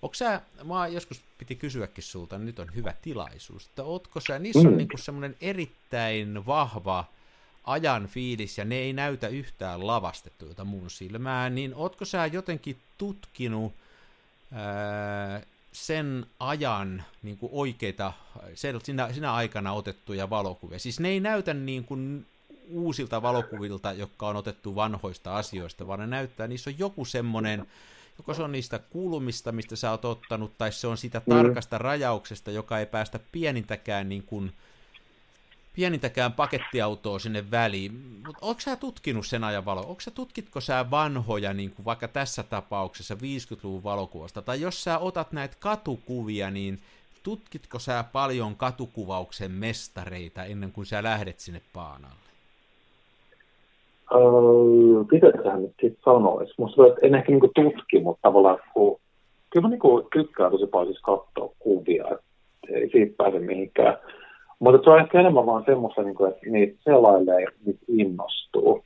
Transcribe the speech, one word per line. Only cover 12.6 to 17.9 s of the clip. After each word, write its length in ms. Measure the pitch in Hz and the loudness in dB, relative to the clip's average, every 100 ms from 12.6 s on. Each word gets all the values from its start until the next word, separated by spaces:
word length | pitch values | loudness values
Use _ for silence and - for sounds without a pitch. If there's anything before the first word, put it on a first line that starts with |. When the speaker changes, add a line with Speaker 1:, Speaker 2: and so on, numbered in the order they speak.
| - 131 _ _ | -10 -16 _ _
Speaker 1:
tutkinut, 760 | 202 202 - - 123 110 110 - _ _ _ _ _ _ _ 120 | -12 -12 -18 -10 -6 -6 -8 -12 _ _ _ _ _ _ _ -14
ää, 840 | 101 101 104 104 104 104 101 101 - _ _ | -10 -8 -8 -8 -8 -8 -10 -12 -16 _ _
sen 540 | - - 156 147 131 117 _ | -18 -8 -6 -6 -8 -12 _
ajan 640 | 127 147 139 104 98 92 - _ | -8 -6 -4 -6 -8 -12 -14 _
niinku 260 | 104 101 120 | -18 -14 -12
oikeita, 600 | 139 139 120 107 | -8 -8 -8 -10